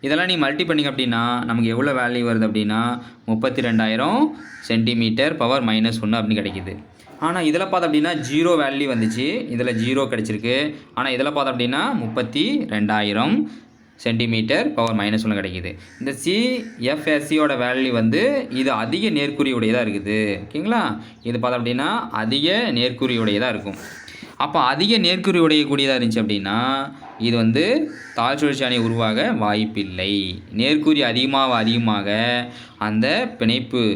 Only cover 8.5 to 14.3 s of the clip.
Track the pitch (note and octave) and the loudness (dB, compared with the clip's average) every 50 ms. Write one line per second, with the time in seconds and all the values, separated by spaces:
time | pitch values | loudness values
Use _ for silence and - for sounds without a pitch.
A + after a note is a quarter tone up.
8.5 | F3 D#3 D3 C3+ C#3 C#3 C#3+ C#3 B2+ A2+ A2 A2 A2 A#2+ B2+ C#3+ F#3+ B3 - - | 4 4 2 0 0 0 -2 0 0 0 0 0 0 0 -2 -2 -2 -4 -4 -4
9.5 | A#2+ A#2 B2 B2+ A#2+ A2 A2+ B2 C3 C3+ C#3 A#2+ - A2+ A2 A2 G#2+ G#2 A2 A#2 | -4 -2 0 0 0 0 0 0 2 0 0 0 -2 -4 -2 -2 -4 -4 -2 0
10.5 | B2 C3+ D3 D3+ D3 - - - - - B2+ C3+ B2+ B2 C3+ D3 D3+ D3 C#3 C3+ | 0 0 0 -2 -4 -10 -16 -10 -6 -4 -2 -2 0 0 0 0 0 0 0 0
11.5 | B2+ B2 B2 A#2+ B2+ C#3+ F#3 B3+ C#4 G3+ B2 A2 A2+ - B2+ A#2 - C#3 E3 A#3 | 0 0 -2 0 0 -2 -2 -2 -2 -4 -4 -4 -2 -2 -4 -2 0 -2 0 0
12.5 | C#4+ D4 - - G#2+ G#2+ G#2 G#2 G#2+ G#2+ G#2 G#2 G2+ G#2+ A#2+ D3+ G#3 C#4 D4+ - | 0 -2 -2 -2 -2 0 0 2 2 2 2 2 0 0 2 2 2 0 0 -4
13.5 | - - - - - _ - - _ _ - A#2+ A#2 A2+ B2 A2+ | -8 -18 -20 -20 -20 _ -20 -20 _ _ -4 -2 0 0 0 0